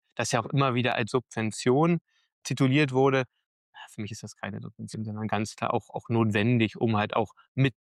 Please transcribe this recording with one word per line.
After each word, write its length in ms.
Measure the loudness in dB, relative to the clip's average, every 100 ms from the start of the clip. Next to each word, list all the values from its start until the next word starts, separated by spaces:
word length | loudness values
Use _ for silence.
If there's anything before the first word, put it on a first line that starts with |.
| _ -6
das 160 | -2
ja 80 | -2
auch 60 | 0
immer 280 | 0 2
wieder 220 | 2 0 -2
als 160 | -2
Subvention 840 | -2 -4 -6 -4 -2 2 4 4 0 _ _ _ _
tituliert 480 | -6 0 2 4 2
wurde, 320 | 4 4 2 -2 _ _ _ _ -20 -16
für 120 | -10
mich 120 | -10
ist 100 | -10
das 140 | -16 -12
keine 240 | -10 -10
Subvention, 440 | -12 -14 -12 -10
sondern 220 | -8 -6 -4
ganz 280 | -2 -4 -6
klar 180 | -4
auch, 160 | -4 -6
auch 180 | -10 -2
notwendig, 680 | 2 2 2 2 2 0 0
um 200 | 0 0
halt 180 | 0
auch 180 | 0 -2 _ _
mit 200 | 0 0 -2 _